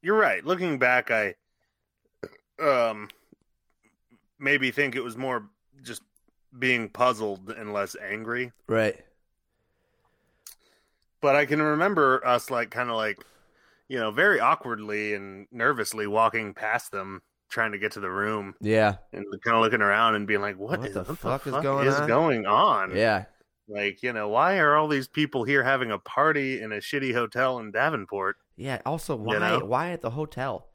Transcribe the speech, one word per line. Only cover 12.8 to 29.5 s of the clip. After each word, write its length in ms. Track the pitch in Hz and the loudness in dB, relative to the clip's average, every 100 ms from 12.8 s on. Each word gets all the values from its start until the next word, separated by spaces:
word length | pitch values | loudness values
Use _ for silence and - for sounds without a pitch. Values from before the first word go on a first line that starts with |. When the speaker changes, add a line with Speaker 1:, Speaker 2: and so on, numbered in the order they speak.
| 120 | -4
Speaker 1:
like, 240 | 113 110 101 - _ _ _ _ _ _ | -2 -2 -4 -12 _ _ _ _ _ _
you 100 | 131 | -4
know, 120 | 110 | -4
very 300 | 107 190 170 | 2 4 4
awkwardly 760 | 117 156 127 113 107 104 107 | 2 0 -2 -8 -6 -6 -4
and 320 | 104 98 95 101 | -6 -8 -16 -16
nervously 560 | 123 117 135 104 110 104 | -2 0 0 -4 -4 -2
walking 480 | 104 113 113 107 | 2 2 2 -6
past 380 | 92 107 117 - | -6 -4 -4 -4
them, 300 | 101 95 95 _ _ _ | -10 -10 -12 _ _ _
trying 220 | - 113 | -2 -2
to 60 | 104 | -2
get 140 | 104 | -6
to 80 | 107 | -6
the 100 | 98 | -6
room. 440 | 92 104 110 98 - | -4 -2 -2 -6 -8
Speaker 2:
Yeah. 360 | 107 110 107 98 - | 0 4 4 0 -10
Speaker 1:
And 120 | - 101 101 | -12 -12 -6
kinda 160 | - 117 | 0 4
looking 200 | 113 113 | 4 4
around 320 | 104 101 113 | 2 4 4
and 120 | 107 104 | 2 0
being 140 | 104 | -2
like, 180 | 101 95 | -2 -6
"What 220 | 104 131 | -6 -6
Speaker 2:
What 80 | 110 | -4
Speaker 1:
is, 60 | |
Speaker 2:
the 60 | 98 | -6
Speaker 1:
what 80 | 90 | -6
the 80 | - | -8
Speaker 2:
fuck 300 | - 131 - | -4 -6 -4
is 60 | |
Speaker 1:
fuck 80 | 135 | -2
Speaker 2:
going 240 | 139 139 139 | 0 2 2
Speaker 1:
is 80 | 139 | 2
Speaker 2:
on? 80 | 147 | 2
Speaker 1:
going 380 | 120 160 120 98 | 4 4 2 2
on?" 480 | 107 196 117 95 92 | 4 6 4 0 2
Speaker 2:
Yeah. 280 | 113 104 98 _ _ _ _ | 2 2 -2 _ _ _ _
Speaker 1:
Like, 340 | 104 101 95 | -4 -4 -2
you 100 | 123 | -6
know, 160 | 117 107 | -4 0
why 300 | 110 160 196 | 2 4 4
are 180 | 151 147 | 4 4
all 100 | 156 | 4
these 220 | 147 131 | 0 -2
people 340 | - 147 135 | -2 0 0
here 220 | 120 139 | 2 2
having 260 | 127 135 123 | 4 2 0
a 80 | 104 | -4
party 640 | - - 151 156 135 131 | -4 0 2 2 -2 -4
in 100 | 110 | -6
a 60 | 104 | -8
shitty 360 | - 143 135 | -6 -4 -2
hotel 440 | 123 113 120 131 127 | -2 -2 0 -2 -2
in 140 | 110 | -4
Davenport? 640 | 104 139 147 98 101 95 101 _ - | 0 0 0 -6 -4 -4 -6 _ -14
Speaker 2:
Yeah, 240 | 131 123 - | -8 -6 -4
also, 300 | 156 - 135 | -6 -4 -6
Speaker 1:
You 60 | |
Speaker 2:
why, 140 | 107 110 | -2 0
Speaker 1:
know? 260 | 107 | 2